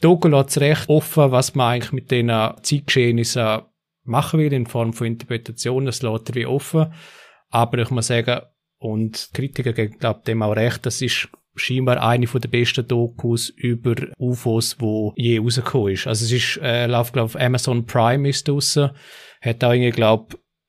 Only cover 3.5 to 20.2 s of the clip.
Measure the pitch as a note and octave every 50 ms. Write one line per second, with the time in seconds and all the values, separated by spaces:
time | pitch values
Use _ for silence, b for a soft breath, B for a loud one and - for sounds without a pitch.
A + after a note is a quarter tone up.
3.5 | G#2+ A2+ - _ _ _ _ _ _ _ _ B2 A2+ C3 C#3+ - - D#3+ D3+ D3
4.5 | C#3+ C3 A#2+ - - A#2+ A#2 A2+ A2+ - B2 A#2 A#2 A#2 - - A#2+ A2+ A#2 -
5.5 | A2+ - - A#2+ B2+ C3 C3+ C3+ A#2+ - C3 A2+ A2 A2+ - - A#2+ B2+ A#2 B2
6.5 | B2 C#3+ - - - D#3+ D#3+ D#3+ D#3+ B B B B B B B B B B _
7.5 | - A#2 A#2 A#2 - A#2+ A#2 A2+ C3 A#2+ A2+ - B2 A#2 A#2 A#2+ A#2+ - - _
8.5 | _ _ _ _ _ _ - A2+ G#2+ A2 A2 A2 A2 - - - - - C3+ C3+
9.5 | - - B2 B2+ A2+ - A2 G#2+ - - - A#2 G#2+ - _ - A2+ A2+ G#2+ G#2+
10.5 | G#2+ A2+ A2 A#2+ A2 - - - - - B2+ A#2+ - - - - - _ _ _
11.5 | _ - - - B2+ B2+ B2+ B2+ B2 - - A2+ A#2+ A#2+ A#2+ A#2 - B2+ - A#2
12.5 | - A#2+ A#2+ - - - A#2 - C3 A#2 A#2+ A#2+ - - - A#2 A#2 A#2 A#2 -
13.5 | - - - A#2+ A#2+ A#2 A#2 B2 A#2 A#2 - - - - C3 B2 B2 A#2+ - A#2+
14.5 | A2+ A2+ A#2 - - - A#2+ A2 G#2+ G#2+ G#2+ G#2 - - A#2+ A#2 A#2 A2 A2 A#2+
15.5 | A#2 B2+ A#2+ - - C3+ G#2 G2+ G2 F#2 - - A2+ G#2 A#2 A2+ B2 B2 A2+ -
16.5 | - - - C3 A#2 A#2+ A#2+ A#2 A#2+ A#2 A#2+ A#2+ - C3 A2+ A2+ - - B2+ B2
17.5 | B2+ A#2+ - - B2+ A#2+ A#2 - - B2 A2+ A#2 B2+ C#3+ C#3 C#3 C3+ - - -
18.5 | C#3 C#3+ C#3 - - D3 C#3+ C#3 C#3 B B B B B B B B B - A#2+
19.5 | A2+ A#2 B2+ A#2+ A#2+ B2 B2 A#2+ A#2+ B2 A2 G#2+ A2+ A2